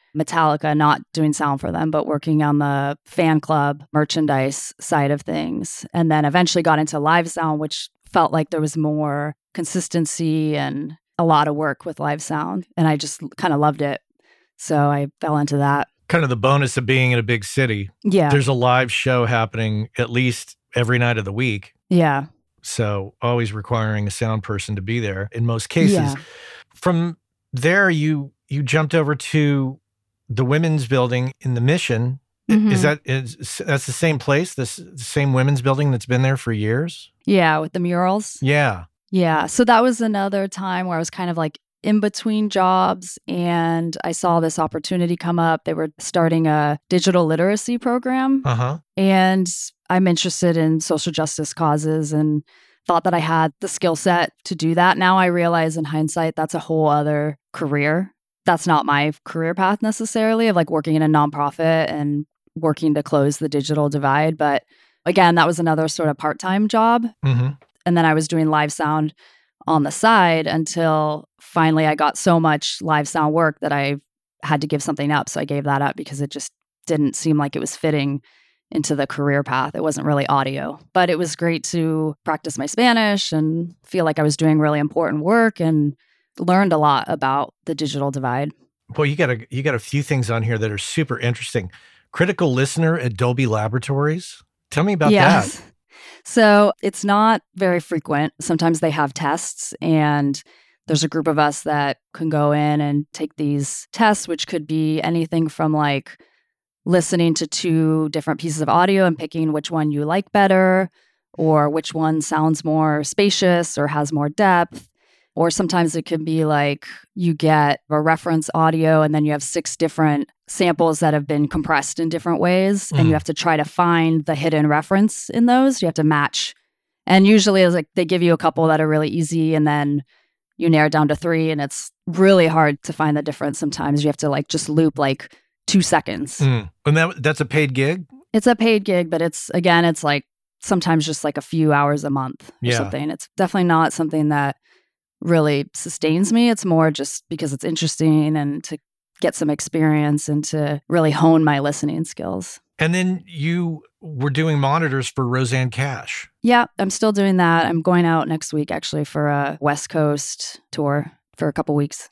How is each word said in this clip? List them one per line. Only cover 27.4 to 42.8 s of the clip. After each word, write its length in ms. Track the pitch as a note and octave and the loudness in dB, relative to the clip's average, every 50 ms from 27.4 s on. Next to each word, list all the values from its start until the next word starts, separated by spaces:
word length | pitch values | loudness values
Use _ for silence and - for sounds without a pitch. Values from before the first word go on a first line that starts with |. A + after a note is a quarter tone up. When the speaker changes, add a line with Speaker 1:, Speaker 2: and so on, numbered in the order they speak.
| _ _ - | _ _ -8
Speaker 2:
there, 360 | B2 B2+ D#3+ F3+ G3+ G3 F#3 | -2 0 2 2 4 4 2
you, 420 | E3+ D3+ D3+ D#3 D#3 C#3+ C#3 C#3+ _ _ _ - | 2 2 0 0 0 -2 -4 -8 _ _ _ -8
you 160 | C3+ C#3+ C#3+ | -4 -4 -2
jumped 300 | B2 - D#3+ D#3 C#3+ - | 0 0 0 0 2 0
over 200 | E3 D3+ C#3+ D3+ | 0 0 0 -2
to 640 | C3 - - - D#3 D3 C#3+ C#3+ C#3 C3+ C3 C3+ - _ _ _ _ _ _ _ _ _ - | -4 -6 -2 0 2 2 2 2 2 0 -2 -4 -10 _ _ _ _ _ _ _ _ _ -10
the 180 | A2+ G#2+ C3 | -4 -2 0
women's 420 | B2 C#3+ D#3 E3+ D#3+ D#3 D3+ C3 A2+ | 2 2 2 2 2 0 0 0 0
building 440 | C3+ C3 B2 A#2+ B2 B2 B2+ C3 - _ | 0 0 2 2 0 -2 -2 -4 -6 _
in 120 | - C3 B2+ | -6 -4 -2
the 80 | A#2+ | 0
Mission. 580 | A#2+ C3+ E3 F3 - - A#2+ A2 A#2+ B2+ C3+ - _ _ _ _ _ - | 2 2 2 0 0 -2 -2 0 0 -4 -4 -8 _ _ _ _ _ 2
I-, 40 | A3 | 2
Speaker 1:
Mm-hmm. 180 | A3 G#3+ G#3+ | 4 4 4
Speaker 2:
is 100 | C#3 A2+ | 2 4
that, 180 | C3 D3 D3+ D3 _ | 2 2 0 0 _
is, 560 | - C3 C3+ C3 A2+ D3 - C#3 - - - - | -4 -4 -4 -4 -8 -14 -14 -14 -12 -10 -10 -4
that's 200 | F3+ C#3+ C3+ - | -2 -2 -2 -2
the 60 | - | -4
same 260 | B2 - E3+ E3 D3+ B2+ | -6 -2 0 0 0 -2
place, 360 | - - C#3 C#3+ F3+ - - | 0 0 0 0 0 -2 -6
this, 220 | - B2+ - - - | -8 -8 -8 -8 -14
the 200 | F3 - - C3+ | -16 -18 -16 -16
same 360 | A#2 - - D3 C#3+ C#3 C3 | -14 -6 -2 -2 0 2 2
women's 280 | B2+ C3 C#3 C#3+ C3 | 2 2 2 2 0
building 300 | A#2+ C#3 C3+ C#3 D3 C#3+ | 0 0 0 0 0 0
that's 160 | B2+ A2+ - B2+ | 0 -2 -2 -2
been 160 | B2 B2 C3 | 0 0 2
there 140 | C3+ C3+ B2+ | 0 0 -2
for 140 | - A#2+ | -4 -4
years? 600 | A2+ G#2 G#2 G#2+ A2+ C3 D#3+ E3+ - - - _ _ _ - | -4 -2 -2 0 0 -2 -2 -6 -8 -14 -20 _ _ _ -2
Speaker 1:
Yeah, 340 | - G3 F#3+ E3+ D#3+ D#3 D#3 | 0 2 2 4 2 2 0
with 140 | D#3 D#3 - | -2 -4 -6
the 60 | F#3 | -4
murals. 580 | F3 F3 F3 F3 F3+ F#3 F#3+ G#3+ G#3 - - - | -4 -2 0 0 0 0 0 -2 -4 -8 -10 -6
Speaker 2:
Yeah. 440 | C3+ C3 D3 D3 C#3+ B2+ G2+ F2 E2+ - _ _ _ - | -2 0 2 2 2 0 0 -4 -8 -16 _ _ _ -4
Speaker 1:
Yeah. 340 | F#3+ F#3 F3+ E3 D#3+ D3+ - | -2 0 2 2 2 0 -2
So 180 | - - - B3 | -4 0 0 4
that 160 | A3+ A#3 A3+ A#3+ | 4 6 4 4
was 180 | B3+ A#3 A3+ | 4 2 0
another 460 | A#3 A3 G#3 G3+ G3 G3 G3 G3 G3 F#3+ | -2 -2 -2 -2 -2 -2 -2 -2 -4 -4
time 400 | - F#3 F#3+ F#3+ F#3 F3+ F#3 F3+ | -6 -8 -6 -4 -4 -4 -4 -2
where 80 | E3+ D#3+ | -2 -4
I 20 | |
was 100 | E3+ - | -4 -6
kind 180 | - - F#3 F3 | -6 -6 -6 -4
of, 80 | E3+ E3+ | -2 -2
like, 220 | D#3+ D#3 - - _ _ _ _ | -4 -4 -6 -10 _ _ _ _
in 180 | - G#3 G#3+ G#3+ | -2 0 0 2
between 480 | G3+ G#3 - - - A3 G#3+ G#3+ G#3+ G#3 | 2 0 -4 -4 -4 -2 -2 0 -2 -2
jobs 680 | - G3 F#3 F#3 F#3 F#3 | 0 2 2 2 4 2